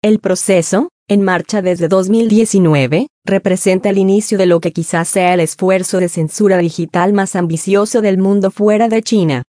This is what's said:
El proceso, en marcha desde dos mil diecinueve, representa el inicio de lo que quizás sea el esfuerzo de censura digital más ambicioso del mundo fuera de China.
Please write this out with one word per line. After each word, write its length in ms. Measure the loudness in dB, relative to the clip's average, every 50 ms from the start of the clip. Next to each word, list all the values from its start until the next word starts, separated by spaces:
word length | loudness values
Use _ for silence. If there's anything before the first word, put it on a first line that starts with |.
El 180 | 2 0 0 0
proceso, 680 | 0 -2 -4 -4 0 0 0 0 2 0 -2 -2 -2 -4 _ _ _ _
en 160 | 0 0 2
marcha 380 | 0 0 -2 -4 -4 -4 -2
desde 280 | -2 -2 -2 -2 0 0
dos 200 | 0 0 0 2
mil 200 | 0 0 2 2
diecinueve, 760 | 2 2 2 2 2 2 4 4 2 2 0 0 0 -2 -2 -4 _ _ _
representa 640 | -2 -2 -2 0 0 -2 0 0 0 0 0 0 0
el 80 | 0 2
inicio 400 | 2 2 2 0 0 -2 -2 0
de 80 | 2
lo 160 | 2 2 2
que 100 | 0 -2
quizás 380 | -4 -4 -6 -4 -4 -4 -4 -2
sea 240 | -2 0 2 2 2
el 80 | 2
esfuerzo 580 | 0 -2 -4 _ -2 0 0 0 -2 -2 -2 -2
de 80 | -2 -2
censura 500 | -2 -4 -6 -6 -2 0 2 2 2 2
digital 540 | 0 0 -2 -4 -8 -4 -2 0 0 2
más 240 | 2 0 -2 -2 -2
ambicioso 680 | -4 -2 -2 -4 -4 -4 0 0 0 0 0 -2 0
del 160 | 0 0 0 2
mundo 320 | 0 2 0 0 0 -2
fuera 380 | -2 0 0 0 2 2 0 0
de 160 | 0 -2 -2
China. 400 | 0 0 0 2 0 0 -2 -6 _